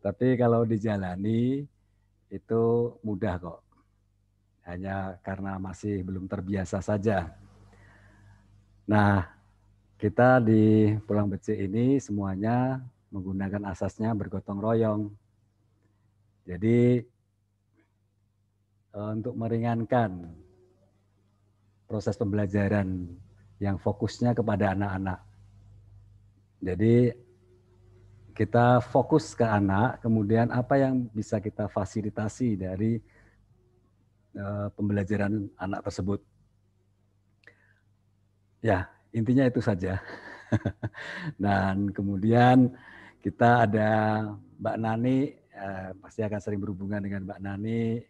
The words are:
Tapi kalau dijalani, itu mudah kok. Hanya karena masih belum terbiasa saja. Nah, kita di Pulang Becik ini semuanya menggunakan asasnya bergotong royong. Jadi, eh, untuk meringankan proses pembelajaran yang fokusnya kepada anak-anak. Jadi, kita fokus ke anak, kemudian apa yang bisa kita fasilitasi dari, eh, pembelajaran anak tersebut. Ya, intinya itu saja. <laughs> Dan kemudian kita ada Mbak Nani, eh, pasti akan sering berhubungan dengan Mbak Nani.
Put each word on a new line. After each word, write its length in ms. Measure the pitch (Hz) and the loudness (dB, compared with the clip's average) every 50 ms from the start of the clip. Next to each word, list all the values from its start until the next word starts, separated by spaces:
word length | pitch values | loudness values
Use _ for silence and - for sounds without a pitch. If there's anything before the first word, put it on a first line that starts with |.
| _ | _
Tapi 320 | 101 98 _ 123 127 127 | -6 -4 _ 0 2 2
kalau 320 | 117 123 120 117 117 117 110 | 4 4 4 4 4 2 2
dijalani, 960 | 113 107 101 113 104 101 95 90 90 92 98 104 113 113 120 127 135 139 143 143 _ _ _ _ _ _ _ _ _ _ _ _ | 0 -2 0 -2 -2 -2 -4 -6 -6 -4 -2 0 0 0 0 0 -2 -4 -6 -10 _ _ _ _ _ _ _ _ _ _ _ _
itu 340 | 101 98 _ _ 110 117 117 117 117 120 120 120 - - | -14 -14 _ _ 0 0 2 2 2 0 0 -2 -6 -10
mudah 400 | - 110 104 95 110 104 90 87 | -8 -8 -6 -4 -4 -4 -4 -6
kok. 200 | 85 85 82 - _ _ _ _ _ _ _ _ _ _ _ _ _ _ _ _ _ _ _ _ _ 87 | -8 -12 -16 -18 _ _ _ _ _ _ _ _ _ _ _ _ _ _ _ _ _ _ _ _ _ -14
Hanya 480 | 87 90 95 95 95 98 95 95 92 90 _ | -12 -10 -6 -6 -4 -4 -6 -8 -10 -12 _
karena 320 | - 95 95 98 98 95 95 | -10 -8 -8 -6 -8 -8 -8
masih 440 | 95 95 98 - - 104 104 98 90 | -8 -10 -10 -8 -6 -4 -4 -4 -4
belum 240 | 92 95 92 92 95 | -6 -8 -8 -6 -6
terbiasa 520 | - 98 92 95 101 98 92 87 - 98 | -8 -8 -6 -4 -4 -4 -4 -2 -4 -4
saja. 520 | 85 - 104 104 95 113 104 92 85 80 - - - - - - - - - _ - - - - - - - _ - - - _ _ _ _ _ _ _ _ _ _ - | -2 -2 -2 0 0 0 0 0 -2 -6 -12 -18 -20 -20 -20 -20 -20 -20 -20 _ -20 -20 -20 -20 -20 -20 -20 _ -20 -20 -20 _ _ _ _ _ _ _ _ _ _ 2
Nah, 360 | 107 104 104 101 101 98 87 - - _ _ _ _ _ _ _ _ _ _ _ _ | 4 6 6 6 4 4 0 -2 -10 _ _ _ _ _ _ _ _ _ _ _ _
kita 440 | _ - 104 - - 120 127 127 127 | _ -2 0 4 6 6 8 8 6
di 520 | 117 110 110 110 107 107 110 110 107 104 107 107 - | 6 6 6 6 8 8 8 6 6 4 2 0 -2
Pulang 240 | - 101 107 104 104 | -2 0 0 0 0
Becik 280 | 98 90 _ - 107 | -4 -6 _ -6 -4
ini 440 | 101 98 95 95 113 120 127 139 135 | -4 -4 -4 0 0 2 2 2 0
semuanya 800 | - - 104 104 101 98 95 95 101 113 120 123 127 131 131 131 127 123 _ _ _ _ | 0 -2 -4 -4 -4 -4 -4 -2 0 0 2 2 0 0 -2 -6 -8 -14 _ _ _ _
menggunakan 600 | - 98 90 95 95 95 98 98 101 104 101 98 | -12 -10 -8 -6 -4 -4 -4 -4 -4 -6 -6 -6
asasnya 400 | 95 - 104 95 - - 110 113 | -6 -6 -6 -6 -4 -4 -4 -2
bergotong 480 | 113 101 98 - - 95 - - 101 98 | -2 -2 -4 -6 -8 -8 -8 -6 -8 -4
royong. 480 | 101 110 117 113 113 110 104 104 107 104 104 - _ _ _ _ _ _ _ _ _ _ _ _ _ _ _ _ _ _ _ _ _ _ _ _ _ | -2 0 2 2 2 0 0 -2 -4 -6 -10 -16 _ _ _ _ _ _ _ _ _ _ _ _ _ _ _ _ _ _ _ _ _ _ _ _ _
Jadi, 560 | 90 90 85 98 110 117 120 120 123 123 123 117 - _ _ _ _ _ _ _ _ _ _ _ _ _ _ _ _ _ _ _ _ _ _ _ _ _ _ _ _ _ _ _ _ _ _ _ _ | -14 -10 -2 2 4 4 6 6 4 4 2 -2 -6 _ _ _ _ _ _ _ _ _ _ _ _ _ _ _ _ _ _ _ _ _ _ _ _ _ _ _ _ _ _ _ _ _ _ _ _
eh, 180 | - 104 104 107 110 | -14 -10 -8 -6 -6
untuk 200 | 110 107 123 120 | -6 -6 -8 -8
meringankan 960 | 110 113 113 117 113 117 117 117 117 113 - 127 123 117 104 92 90 87 85 82 - - - _ _ _ _ _ _ _ _ _ _ _ _ _ _ _ _ _ _ _ _ _ _ _ _ _ _ _ _ | -6 -4 -2 -2 0 0 0 0 -2 0 2 2 2 2 2 -2 -8 -12 -14 -16 -20 -20 -20 _ _ _ _ _ _ _ _ _ _ _ _ _ _ _ _ _ _ _ _ _ _ _ _ _ _ _ _
proses 280 | 107 107 - 113 101 | -8 -4 -4 -4 -2
pembelajaran 920 | - 120 98 98 104 104 95 98 104 101 98 104 104 98 92 92 90 90 87 90 - - - - _ - _ _ _ | -2 -2 -2 0 0 -2 0 0 0 0 2 2 2 0 0 -4 -6 -8 -10 -12 -18 -20 -20 -20 _ -20 _ _ _
yang 160 | 101 101 98 | -4 -4 -4
fokusnya 560 | 95 - 113 104 - - 101 - - 120 120 | -2 -2 -4 -2 -2 -4 -4 -2 0 0 0
kepada 400 | 117 - 107 110 107 95 104 101 | 2 0 0 0 0 2 2 0
anak-anak. 480 | 95 95 101 101 92 95 95 95 92 - - - - - - - - - - - - - - - - - - - - - _ _ _ _ _ _ _ _ | 0 0 -2 -4 -4 -4 -4 -4 -6 -8 -10 -20 -20 -20 -20 -20 -20 -20 -20 -20 -20 -20 -20 -20 -20 -20 -20 -20 -20 -20 _ _ _ _ _ _ _ _
Jadi, 520 | - 92 90 87 104 113 117 120 123 120 - - - _ _ _ _ _ _ _ _ _ _ _ _ - - - - - - - - - | -6 -6 -2 2 4 4 6 6 4 2 0 -6 -18 _ _ _ _ _ _ _ _ _ _ _ _ -20 -20 -20 -20 -20 -20 -20 -20 -20
kita 480 | - - 107 101 - 120 120 123 123 123 | -4 -4 -4 2 4 4 6 6 6 4
fokus 560 | 117 - - 143 123 - 160 151 - - - | 2 2 0 0 2 4 2 2 2 0 -2
ke 80 | - 120 | 0 0
anak, 560 | 113 107 104 101 95 95 98 110 127 - - | 2 4 2 2 2 2 2 2 0 0 -4
kemudian 480 | - 117 113 110 104 101 113 113 120 120 | -2 0 0 2 2 2 2 2 2 2
apa 280 | - 123 120 - 143 139 | 0 -2 0 2 2 2
yang 240 | 135 131 131 127 123 113 | 2 2 0 -2 -2 -4
bisa 240 | 104 107 101 - - | -6 -8 -6 -4 -4
kita 320 | 107 95 104 - - 107 101 | -4 -4 -4 -6 -6 -8 -4
fasilitasi 880 | - 110 98 - - 110 104 107 - - 107 107 - - 131 120 107 92 | -4 -4 -4 -4 -4 -6 -6 -4 -6 -4 -6 -6 -4 -4 -2 -2 -2 -2
dari, 400 | 92 92 92 92 107 110 117 110 - _ _ _ _ _ _ _ _ _ _ _ _ _ _ _ _ _ _ _ _ _ _ _ _ _ _ | -4 -6 -4 -2 -2 -2 -2 -4 -6 _ _ _ _ _ _ _ _ _ _ _ _ _ _ _ _ _ _ _ _ _ _ _ _ _ _
eh, 340 | 104 101 98 104 101 101 101 - | -12 -8 -8 -6 -6 -6 -6 -4
pembelajaran 760 | - 104 101 104 101 98 92 107 98 101 101 107 110 101 101 - | -4 -2 0 0 0 0 0 0 -2 0 -2 -2 -4 -4 -8 -10
anak 300 | _ 92 95 98 - - | _ -8 -8 -8 -6 -6
tersebut. 320 | 104 - - 90 98 101 101 _ _ _ _ _ _ _ _ _ _ _ _ _ _ _ _ _ _ _ _ _ _ _ _ _ - _ _ _ _ _ _ _ _ _ _ _ _ _ _ _ _ _ _ _ _ _ _ | -8 -6 -4 -4 -4 -4 -4 _ _ _ _ _ _ _ _ _ _ _ _ _ _ _ _ _ _ _ _ _ _ _ _ _ -20 _ _ _ _ _ _ _ _ _ _ _ _ _ _ _ _ _ _ _ _ _ _
Ya, 320 | - 113 101 90 92 - - _ _ _ - | 0 2 2 2 0 -6 -12 _ _ _ -4
intinya 320 | 117 113 110 123 135 135 | -4 0 2 4 4 4
itu 160 | 127 - 123 | 4 2 2
saja. 400 | 110 117 104 87 95 92 95 98 - - - - - - - - - - | 0 0 0 0 -2 -4 -4 -4 -6 -10 -18 -18 -18 -18 -20 -20 -6 -2
<laughs> 880 | - 107 - 104 - _ - 123 _ - - - - - 180 160 147 _ | -2 -2 -2 -4 -6 _ -10 -10 _ -10 -14 -12 -12 -10 -10 -10 -8 _
Dan 560 | 95 101 101 98 95 98 95 95 101 101 95 | 0 0 2 2 2 0 0 -2 -2 -4 -4
kemudian 800 | - 98 98 101 95 95 110 113 120 123 123 127 135 127 123 - - - - - - - - _ _ | -4 -4 -4 -4 -2 0 2 4 6 6 8 8 6 6 4 0 -6 -20 -20 -20 -20 -20 -20 _ _
kita 480 | _ 101 - - 123 117 120 120 117 107 | _ -8 0 2 4 6 6 6 4 2
ada 200 | 104 110 107 107 110 110 107 107 107 107 107 107 104 104 104 - - - | 2 2 2 2 2 2 2 2 0 -2 -4 -6 -10 -14 -16 -20 -16 -8
Mbak 180 | 101 110 107 110 | -6 -6 -4 -4
Nani, 360 | 110 110 113 113 117 127 131 131 135 147 - _ _ _ _ | -4 -4 -2 0 0 0 2 0 0 -2 -6 _ _ _ _
eh, 360 | 101 98 98 98 92 95 95 95 - | -12 -10 -10 -8 -8 -10 -12 -14 -16
pasti 240 | - - - - 110 | -18 -18 -8 -6 -6
akan 140 | 104 104 104 | -4 -4 -6
sering 160 | - - 104 98 | -6 -6 -6 -6
berhubungan 400 | 101 98 101 90 98 98 104 104 | -6 -6 -8 -8 -8 -6 -6 -6
dengan 240 | 98 101 98 98 | -6 -6 -8 -8
Mbak 160 | 95 92 101 90 | -10 -12 -12 -12
Nani. 640 | 98 98 98 98 104 110 113 117 117 113 113 120 117 | -10 -10 -10 -8 -6 -4 -4 -2 -2 -2 -4 -6 -8